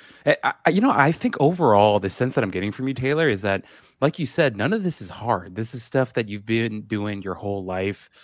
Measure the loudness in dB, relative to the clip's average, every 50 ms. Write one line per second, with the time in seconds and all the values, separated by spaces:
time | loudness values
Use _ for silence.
0 | -20 -20 -20 -2 0 0 0 2 0 -4 -4 0 0 2 2 4 4 4 4 4
1 | 4 4 2 0 -2 -4 0 2 2 2 2 4 4 6 6 8 6 6 4 4
2 | 0 -2 -2 -2 -2 0 0 0 0 0 -2 -4 -4 -4 -4 -4 -6 -4 -4 -2
3 | -2 -2 0 2 2 2 0 0 0 -2 -2 -2 -4 -10 -20 -20 -20 _ _ _
4 | 0 0 0 -2 -4 -2 0 2 2 2 2 0 0 0 0 0 -2 -4 -4 -4
5 | -8 -12 -12 -8 -2 -2 -2 -2 -2 -6 -8 -8 -6 -6 -8 -8 -8 -2 0 0
6 | 0 0 -2 -4 -4 -4 -6 -8 -4 -2 -2 0 0 -2 -4 -8 -6 -6 -4 -4
7 | -4 -4 -6 -6 -8 -8 -8 -6 -6 -6 -6 -6 -6 -6 -4 -2 -2 -2 -4 -6
8 | -10 -20 _ _